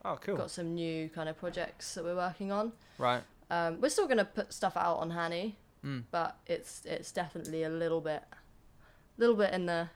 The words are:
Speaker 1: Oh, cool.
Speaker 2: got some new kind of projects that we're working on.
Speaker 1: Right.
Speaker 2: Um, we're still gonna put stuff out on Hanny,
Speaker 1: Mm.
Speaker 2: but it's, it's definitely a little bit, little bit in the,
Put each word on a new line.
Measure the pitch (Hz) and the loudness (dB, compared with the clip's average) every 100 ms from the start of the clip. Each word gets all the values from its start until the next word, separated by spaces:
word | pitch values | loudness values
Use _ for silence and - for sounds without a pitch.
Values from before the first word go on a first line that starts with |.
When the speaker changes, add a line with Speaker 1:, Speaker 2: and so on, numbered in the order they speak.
Speaker 1:
Oh, | - 147 | -6 -4
cool. | - 170 | -2 -2
Speaker 2:
got | - | -4
some | - 165 | -4 -4
new | 170 165 160 156 | -2 -2 -2 -6
kind | 165 156 | -6 -6
of | 160 | -4
projects | 175 175 165 - - | -6 -4 -6 -8 -10
that | 190 | -6
we're | 165 180 | -4 -2
working | 180 165 196 | -2 -4 -2
on. | 202 226 - - - | 0 -2 -6 -18 0
Speaker 1:
Right. | 123 123 - - - | 2 2 -2 -20 -2
Speaker 2:
Um, | 170 170 170 | 0 0 2
we're | 269 | 2
still | 427 339 | 4 4
gonna | 233 | 4
put | 196 - - | 4 -2 -6
stuff | - 190 175 | -2 0 2
out | 175 165 | 2 2
on | 165 | 0
Hanny, | 170 165 170 214 202 - _ | -2 -2 -2 -4 -6 -20 _
Speaker 1:
Mm. | 139 131 117 | -6 -6 -2
Speaker 2:
but | 175 165 - - | -2 -2 -4 -4
it's, | 170 - - | -4 -4 -14
it's | 156 160 - | -6 -6 -4
definitely | - 165 170 160 160 | -6 -4 -6 -4 -2
a | 160 | -2
little | 165 165 165 | 0 0 0
bit, | 156 151 - - - - - - - - - - | 0 -4 -6 -20 -20 -20 -20 -20 -20 -20 -20 4
little | 233 214 | 6 8
bit | 202 | 4
in | 185 175 | 4 2
the, | 170 170 | 0 -2